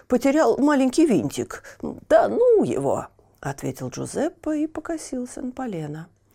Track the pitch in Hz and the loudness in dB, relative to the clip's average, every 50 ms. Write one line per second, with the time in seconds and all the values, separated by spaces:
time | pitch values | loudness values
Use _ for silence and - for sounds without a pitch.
0 | - - 254 247 - 277 269 311 320 - - - 269 294 294 262 269 254 - - | -4 -2 0 2 2 4 4 4 4 4 2 4 4 4 4 4 2 2 4 4
1 | 311 311 214 143 104 139 - - 113 - - - - - - - - - - - | 4 4 4 2 0 -2 -4 -6 -8 -8 -10 -18 -18 -20 -16 -10 -10 -10 -10 -6
2 | - - - 659 - 202 214 427 480 508 453 403 247 131 - - 139 131 101 - | 0 4 4 4 4 4 2 2 4 6 6 4 4 2 0 0 0 0 -2 -2
3 | - - _ _ _ _ _ - - 139 139 - - 135 127 - 131 127 - 135 | -4 -8 _ _ _ _ _ -10 -8 -8 -8 -6 -6 -8 -8 -8 -10 -10 -8 -8
4 | 131 127 - - 269 339 359 _ - 311 311 294 302 311 - 330 311 - 330 311 | -8 -6 -4 -2 -4 -4 -4 _ -6 -4 -4 -2 -4 -4 -6 -8 -8 -8 -8 -8
5 | - - 269 254 247 247 - - 269 254 254 - 262 240 190 160 156 147 147 156 | -8 -8 -8 -8 -8 -8 -10 -10 -10 -10 -10 -8 -8 -8 -6 -8 -8 -8 -10 -12
6 | 165 - _ _ _ _ | -14 -16 _ _ _ _